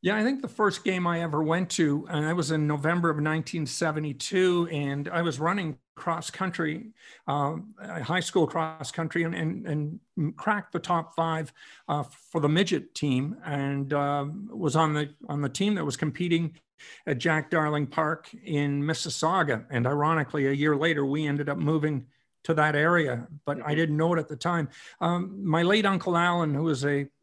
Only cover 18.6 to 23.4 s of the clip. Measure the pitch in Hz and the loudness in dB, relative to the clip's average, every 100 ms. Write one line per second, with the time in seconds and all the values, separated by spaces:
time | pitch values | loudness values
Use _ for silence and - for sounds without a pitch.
18.6 | 143 143 143 160 160 - 160 185 156 113 | 0 0 -2 -2 -4 -2 2 2 2 0
19.6 | - 127 117 147 151 160 139 151 135 139 | -2 0 0 2 2 2 0 0 0 2
20.6 | 151 143 160 151 135 147 151 143 143 143 | 2 2 2 2 0 0 0 -2 -2 -2
21.6 | 151 156 151 139 - _ _ _ - 156 | 0 2 0 -2 -6 _ _ _ -2 2
22.6 | 151 147 156 175 147 120 120 147 | 4 4 4 4 2 -2 -6 -10